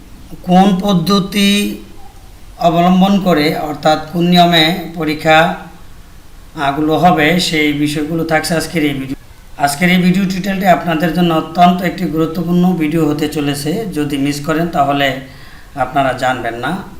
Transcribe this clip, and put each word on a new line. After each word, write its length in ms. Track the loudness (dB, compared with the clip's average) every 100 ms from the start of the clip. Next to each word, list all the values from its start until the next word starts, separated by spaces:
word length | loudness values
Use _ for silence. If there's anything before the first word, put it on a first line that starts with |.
| -20 -20 -20 -10
কোন 360 | 2 4 4 2
পদ্ধতি 960 | 0 0 2 0 0 0 0 0 -2 -6 -14 -18 -20 -20 -20 -20 -18 -2
অবলম্বন 640 | 0 2 4 4 4 2
করে 360 | 2 2 0 -2
অর্থাৎ 420 | -6 -2 0 0 -2
কোন 120 | -2
নিয়মে 540 | 2 4 4 4 2 0 -6
পরীক্ষা, 600 | -6 -4 -2 4 4 4 -2 -12 -18 -20 -20 -20 -20 -20 -20 -14
আহ, 180 | -6 -2
গুলো 260 | 0 0 4
হবে 420 | 4 4 2 2
সেই 320 | 0 0 0
বিষয়গুলো 520 | 0 -2 -2 -4 -4
থাকছে 300 | 0 -2 0
আজকের 300 | -4 -2 -2
এই 100 | -2
ভিডিও। 220 | -2 -8 -10 -14 -20 -18 -4
আজকের 320 | -2 0 2
এই 60 | 4
ভিডিও 280 | 2 2
টিউটোরিয়ালটি 420 | 0 -2 -4 0 2
আপনাদের 480 | 2 0 0 0
জন্য 200 | 0 2
অত্যন্ত 480 | 0 -2 4 4 4
একটি 220 | -2 -4
গুরুত্বপূর্ণ 680 | -4 -2 -2 -2 0 2 2
ভিডিও 360 | 2 0 0 0
হতে 200 | 0 -2
চলেছে। 580 | -2 -2 -2 -4 -4 -4
যদি 260 | -4 -4 -2
মিস 220 | -2 -2
করেন 280 | -2 -2 0
তাহলে 520 | 0 0 2 0 -2 -10 -18 -20 -20 -12
আপনারা 380 | -6 -2 0 0
জানবেন 420 | 0 -2 -2 -4
না, 220 | -6 -6 -6 -10 -4